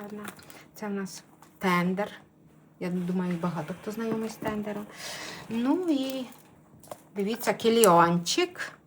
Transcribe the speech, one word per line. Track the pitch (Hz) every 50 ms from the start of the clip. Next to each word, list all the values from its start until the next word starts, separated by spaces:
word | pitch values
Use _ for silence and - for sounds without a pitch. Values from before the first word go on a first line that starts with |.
| 208
одна. | 202 208 208 202 202 - - - - - - - - -
Це | - 214
в | 208
нас | 202 196 196 190 - - - - - - - - _ -
тендер. | - 190 180 175 175 180 185 190 208 - - - - _ _ _ _ - _ - - _ _ -
Я | 180 175
думаю, | 180 185 175 175 185 185 180 180 180 165 170
багато | 180 160 165 151 - 185 - -
хто | 214
знайомий | 208 226 226 226 226 220 226 220
з | -
тендером. | - - 220 214 214 208 208 202 208 208 - - - - - - - - - - - - -
Ну | 220 233 240 269 311 370 370 339
і | 294 262 262 269 262 262 247 - - - - - - - _ _ - - - - - - - - -
дивіться, | 202 196 202 233 226 - 226 208
кіліончик. | - - 226 226 233 226 190 170 170 170 170 170 175 175 - - 339 359 359 - - - - - - _